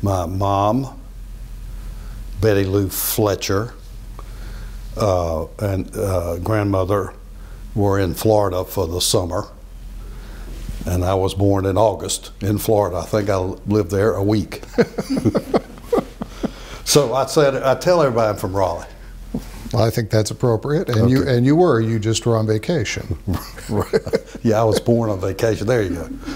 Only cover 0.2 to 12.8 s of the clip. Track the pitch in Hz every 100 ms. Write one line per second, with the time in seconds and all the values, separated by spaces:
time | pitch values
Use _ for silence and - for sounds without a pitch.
0.2 | 85 95 98 98 104 123 131 - - -
1.2 | - - - - - - - - - -
2.2 | - - 110 98 95 101 95 - - -
3.2 | 107 92 - 98 117 - - - - -
4.2 | - - - - - - - - 107 90
5.2 | 85 80 80 - 101 95 - 101 98 90
6.2 | 85 85 87 107 101 98 92 101 98 -
7.2 | - - - - - 107 101 98 92 78
8.2 | 110 107 101 90 92 101 85 85 - 110
9.2 | 87 90 - - - - - - - -
10.2 | - - - - - - - 90 90 95
11.2 | 95 92 101 98 95 92 110 92 92 -
12.2 | - - 98 104 - 104